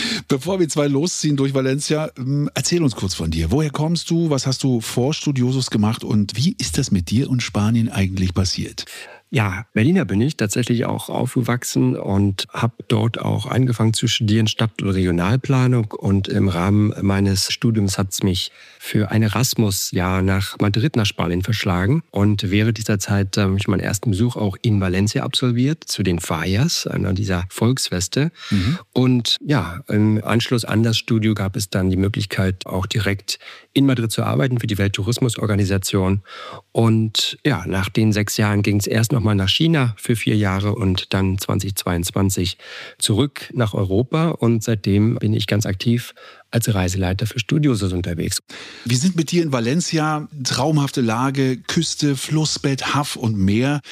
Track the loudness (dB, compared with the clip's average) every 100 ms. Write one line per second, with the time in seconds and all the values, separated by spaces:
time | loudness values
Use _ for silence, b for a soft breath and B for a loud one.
0 | B -6 -2 -4 -2 0 0 0 0 0
1 | 0 -2 0 0 0 0 0 -2 -2 -2
2 | -4 -6 -2 -2 -2 -2 -2 2 0 0
3 | -4 -4 -2 -2 0 0 0 -2 -2 -2
4 | 0 0 2 0 0 0 0 0 -2 0
5 | 0 0 -2 0 0 0 0 2 2 0
6 | 0 0 0 0 0 0 -2 -2 0 0
7 | 0 0 0 -2 -2 0 2 2 0 0
8 | -2 0 0 0 -2 -2 -8 -10 -14 B
9 | B B -4 -2 0 -4 -4 2 4 4
10 | 2 0 0 0 -2 -2 0 0 0 -4
11 | -4 -4 -2 -2 0 -2 -2 0 2 0
12 | 0 2 2 0 -6 -2 -4 -4 -2 0
13 | 0 -2 -2 -2 -2 0 0 2 2 2
14 | 0 0 2 2 2 0 -6 -4 -2 0
15 | 2 2 2 0 2 2 2 2 -2 -4
16 | 0 0 0 0 0 2 2 4 2 0
17 | 0 2 2 0 -2 -2 0 2 0 0
18 | -4 -2 0 0 -4 B B B -4 -2
19 | 0 2 2 2 0 2 0 0 -2 -2
20 | 0 2 2 2 -2 -2 0 2 0 0
21 | 0 0 -2 0 -2 -2 0 2 2 0
22 | 0 0 2 2 2 2 2 0 0 -2
23 | 0 0 0 0 2 2 2 0 0 -2
24 | 0 2 2 0 -2 0 0 2 2 2
25 | 2 0 -2 0 0 2 0 -2 -6 -2
26 | 0 0 -2 -4 0 2 2 0 -4 -2
27 | -2 0 0 -2 -4 0 0 0 -2 -4
28 | -2 0 -2 -4 -2 0 0 -2 -2 2
29 | 4 4 2 -2 0 0 -2 -8 -2 2
30 | 2 2 0 0 0 -2 0 2 2 0
31 | 0 0 2 0 -2 -4 -2 0 0 2
32 | 0 -2 -4 0 -2 -2 -6 -4 -2 -2
33 | -2 -4 -6 -10 B B B 2 4 2
34 | 0 -2 0 0 0 0 -2 0 0 0
35 | -2 0 0 0 0 0 2 0 0 0
36 | 2 0 B B B B -6 2 4 4
37 | 2 0 -2 -2 -2 -2 -2 -2 0 2
38 | 2 2 0 0 2 2 2 0 0 0
39 | 2 2 2 2 2 2 2 2 2 -2
40 | -2 -2 2 2 2 0 0 0 0 0
41 | 0 0 0 -2 -2 -4 -4 -4 -2 -2
42 | -2 0 0 0 -2 -4 B B B B
43 | 0 2 0 -2 -8 -2 -2 0 0 0
44 | 0 0 0 0 2 2 0 -2 2 2
45 | 2 2 0 0 0 0 0 -2 0 0
46 | -2 -16 B B B -2 0 0 0 0
47 | 0 0 -4 -4 -2 2 2 2 0 -2
48 | -4 -4 -4 -6 -10 B B B -2 0
49 | 2 0 0 0 0 0 0 0 0 0
50 | 0 -2 -6 -8 -4 0 2 2 2 0
51 | 0 0 0 0 0 -2 -2 -2 -2 -2
52 | -2 -2 -2 -2 0 -2 -2 -2 -2 -2
53 | -2 -2 -2 2 2 2 2 -2 B